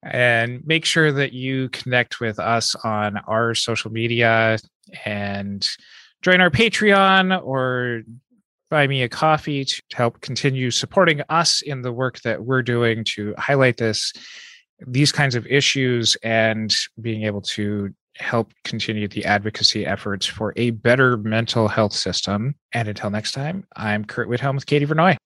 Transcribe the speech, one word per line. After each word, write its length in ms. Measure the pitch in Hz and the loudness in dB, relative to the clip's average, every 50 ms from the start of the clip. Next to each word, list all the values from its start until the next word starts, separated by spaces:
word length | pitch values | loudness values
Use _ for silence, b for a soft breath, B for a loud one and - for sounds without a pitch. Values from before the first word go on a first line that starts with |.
| - | -10
And 600 | 156 - 127 123 120 117 117 117 120 123 127 156 | -6 -2 2 2 4 4 2 0 -2 -4 -10 -2
make 180 | 151 160 165 160 | 0 0 0 2
sure 280 | - - 170 160 151 143 | 0 2 4 4 4 4
that 200 | 139 139 131 - | 2 -2 -2 -4
you 360 | 127 127 131 135 131 131 123 | -6 -6 -4 -2 -2 -2 -4
connect 500 | - - - 131 123 123 120 _ - - | -6 -10 -6 0 0 0 0 _ -4 -6
with 220 | 120 113 104 104 | -4 -4 -4 -2
us 340 | 82 107 117 117 110 - - - - | 0 0 0 0 0 -2 -4 -4 -4
on 360 | 117 107 107 104 104 101 104 | -4 -2 0 -2 -2 -4 -6
our 360 | - - 107 110 117 117 117 | -6 -2 0 0 0 0 0
social 380 | 110 - - 113 110 - 110 107 | -2 -2 -2 -4 -4 -4 -6 -6
media 680 | 113 113 117 120 117 120 113 113 113 113 113 110 110 - - _ _ _ - - - - | -4 -2 -2 2 2 4 4 6 6 4 4 2 0 -2 -10 _ _ _ -20 -20 -12 -8
and 600 | 107 104 104 101 101 101 101 101 101 101 98 - - - B B B B B B B B B - | -8 -6 -4 -4 -4 -6 -6 -6 -8 -8 -6 -6 -6 -6 B B B B B B B B B 2
join 180 | 185 185 180 | 2 4 4
our 100 | 185 180 | 4 4
Patreon 920 | - - 226 233 - - 214 214 202 196 196 190 190 190 190 185 185 185 - | 4 4 2 2 2 2 4 4 6 6 6 6 6 4 4 4 0 0 -2
or 580 | 117 135 135 127 127 127 123 123 123 120 113 110 - 117 131 _ _ _ _ _ _ _ _ _ _ | -2 -2 0 0 0 0 -2 -2 -2 -4 -6 -8 -12 -20 -20 _ _ _ _ _ _ _ _ _ _
buy 200 | - 156 143 135 | 2 2 2 4
me 160 | 139 135 127 | 2 0 -2
a 40 | 120 | -2
coffee 560 | - - - 156 156 151 - - 147 139 139 | -2 0 2 4 4 2 0 -4 -4 -4 -4
to 160 | - - - - _ - | -4 -6 -8 -8 _ -4
help 260 | - 123 117 - - | 0 0 0 0 -4
continue 520 | - - 131 - - 143 135 131 127 123 113 | -10 -8 -8 -2 -2 0 0 0 -2 -2 -2
supporting 480 | - - - - 202 185 170 160 143 135 _ | -2 -4 -4 -2 0 2 2 0 0 -2 _
us 340 | 156 165 170 - - - - | 0 0 2 2 0 -2 -4
in 200 | 143 143 131 123 | -6 -8 -6 -6
the 100 | 127 120 | -8 -4
work 280 | 117 131 127 - - - | -2 -4 -4 -4 -4 -4
that 220 | 120 113 - 107 | -4 -4 -4 -2
we're 180 | 120 131 127 123 | 0 0 0 2
doing 420 | 120 120 120 120 117 113 110 110 - - | 2 0 2 2 2 2 0 -2 -6 -6
to 180 | - 104 104 104 - | -6 -6 -6 -6 -6
highlight 380 | - - 143 139 135 127 120 | -2 0 4 4 4 4 4
this, 360 | - 120 110 110 - - - - B B B B B B B B B B B _ _ - | 2 0 -2 0 -2 -4 -6 -8 B B B B B B B B B B B _ _ -14
these 280 | 135 123 131 147 143 - | -4 0 2 2 2 4
kinds 240 | - 147 135 120 | 2 2 2 2
of 100 | 120 107 | -2 -2
issues 680 | - 120 143 135 - - 139 131 127 123 120 113 113 - - - | 2 2 2 2 2 0 2 0 2 2 2 2 0 0 0 0
and 500 | 113 113 113 110 113 110 110 110 110 - - - - _ - | 0 2 4 4 4 2 0 -2 -2 -2 -2 -2 -6 _ -10
being 220 | 113 117 110 107 110 | -6 -6 -4 -2 -2
able 200 | 107 101 101 98 | -2 -2 -2 -6
to 520 | - - - 104 104 104 104 101 98 95 _ _ _ _ | -8 -4 -4 -2 -2 -2 -2 -4 -4 -6 _ _ _ _
help 360 | - - - - 117 113 _ _ _ _ | -10 -6 -2 0 0 0 _ _ _ _
continue 420 | - - 113 - - 113 107 104 | -8 -6 -6 -4 -4 -4 -4 -4
the 180 | 101 - 107 98 | -4 -4 -4 0
advocacy 600 | - 104 104 101 107 101 - - - - 107 101 | 0 0 2 0 -2 -6 0 0 0 0 0 -2
efforts 400 | 71 98 98 - 107 98 95 - | -2 -4 -4 -4 -6 -6 -4 -4
for 260 | - - - 110 104 - | -6 -6 -4 -6 -4 -2
a 140 | - 117 120 | 0 0 0
better 460 | 117 107 - 117 120 131 135 127 123 | 0 0 2 4 4 6 6 4 4
mental 520 | 110 104 110 110 110 117 117 - 120 110 107 | 2 0 0 0 0 0 0 0 2 2 2
health 240 | - - 110 104 - | 2 2 0 0 0
system. 640 | - - 95 90 - - - 98 101 110 131 147 _ _ _ - | -4 -4 -4 -4 -4 -2 -2 -2 -2 -2 -4 -6 _ _ _ -6
And 160 | 117 113 104 | -4 -4 -4
until 220 | 104 - - 107 | -6 -6 -6 -6
next 200 | 101 107 107 - | -6 -4 -6 -6
time, 380 | - 135 139 151 180 196 190 _ - | -6 -6 -6 -6 -6 -8 -10 _ -12
I'm 280 | - 110 107 104 104 107 | -8 -4 -2 -2 -2 -4
Kurt 240 | 104 - - 117 95 | -6 -6 -6 -4 -2
Whithelm 280 | 117 120 - 139 135 | -2 -2 0 -2 -2
with 100 | 139 - | -2 -2
Katie 180 | - 147 147 143 | 0 2 2 2
Vernoy. 320 | 143 160 156 165 190 160 107 _ | 2 2 4 6 4 4 2 _